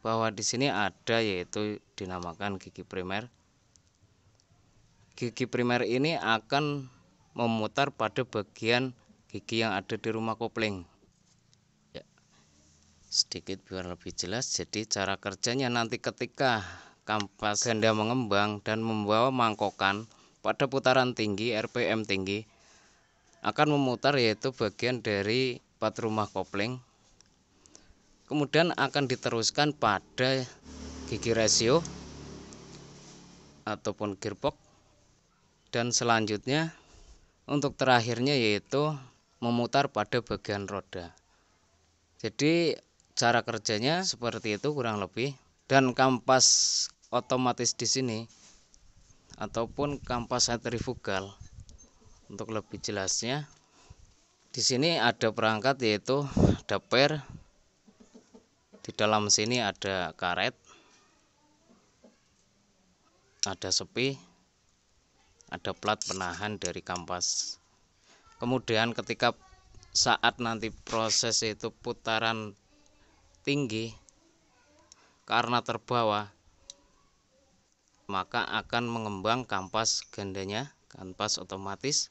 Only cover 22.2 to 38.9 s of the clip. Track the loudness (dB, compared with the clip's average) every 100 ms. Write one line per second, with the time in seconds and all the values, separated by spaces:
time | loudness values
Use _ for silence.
22.2 | 0 -4 -4 _ -20 -20 -20 _ _ _
23.2 | _ _ -6 2 4 4 2 2 2 4
24.2 | 4 2 -2 0 -2 0 -2 0 0 0
25.2 | 2 2 0 -2 _ _ -4 -2 -2 0
26.2 | -2 -4 -6 -2 -4 -4 -12 _ _ _
27.2 | -20 _ _ _ -20 -20 -20 -20 _ _
28.2 | _ -2 2 4 4 2 0 0 0 0
29.2 | -2 0 0 2 0 4 2 2 0 -2
30.2 | 0 2 -2 -12 -18 -14 -14 -12 -8 -4
31.2 | 0 4 4 4 6 4 2 -12 -16 -16
32.2 | -16 -16 -18 -20 -20 -20 -20 -20 -20 -20
33.2 | -20 -20 -20 -14 -8 -4 -4 -4 -4 -4
34.2 | -6 -2 -4 -4 -20 _ _ _ _ _
35.2 | _ _ _ _ _ -2 0 0 4 4
36.2 | 4 -2 0 0 0 -6 -20 -20 -20 -20
37.2 | _ _ -4 0 0 0 6 6 6 0
38.2 | 2 4 4 2 0 0 0